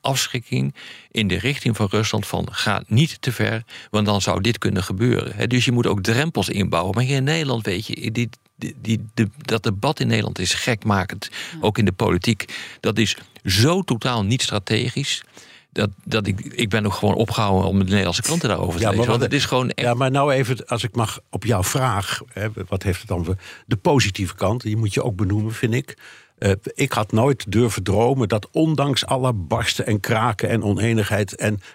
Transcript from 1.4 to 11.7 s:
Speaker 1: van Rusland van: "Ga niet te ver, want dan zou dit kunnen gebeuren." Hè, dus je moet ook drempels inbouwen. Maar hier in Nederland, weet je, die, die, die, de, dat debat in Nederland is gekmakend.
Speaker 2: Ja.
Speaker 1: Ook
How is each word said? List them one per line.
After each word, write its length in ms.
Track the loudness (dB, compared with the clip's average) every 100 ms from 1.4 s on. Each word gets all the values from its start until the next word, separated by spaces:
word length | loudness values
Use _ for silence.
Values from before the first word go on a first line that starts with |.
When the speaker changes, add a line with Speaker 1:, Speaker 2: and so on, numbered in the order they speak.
| -2 0 -2 0
Speaker 1:
van 100 | 0
Rusland 360 | 0 0 -2 -2
van: 220 | -4 -4
"Ga 320 | -4 -2 -2 2
niet 300 | 2 2 0
te 120 | -4
ver, 300 | -2 -2 -2 -6 -16 -4
want 160 | 0 2
dan 140 | 2
zou 200 | 2 0
dit 180 | 0 0
kunnen 240 | 0 -2
gebeuren." 500 | -2 0 2 2 -2 -4
Hè, 100 | 0
dus 180 | 2
je 80 | 2
moet 140 | 2 2
ook 160 | 0
drempels 460 | 0 0 0 0 0
inbouwen. 460 | 0 0 0 0
Maar 100 | 0
hier 120 | 0 0
in 80 |
Nederland, 400 | 0 0 -2 -2
weet 220 | -2 -4 -6
je, 240 | -6 -4
die, 160 | -2 -4 -6 _ -12
die, 180 | -12 -6
die, 220 | -2 -2 -2
de, 140 | -2 -2 -2
dat 240 | -4 -2
debat 380 | -2 0 0 0
in 60 | 0
Nederland 320 | 0 0 -2
is 160 | -2
gekmakend. 720 | -2 -2 0 2 0 0 -6 -12 -12 -12
Speaker 2:
Ja. 60 | -2
Speaker 1:
Ook 180 | 0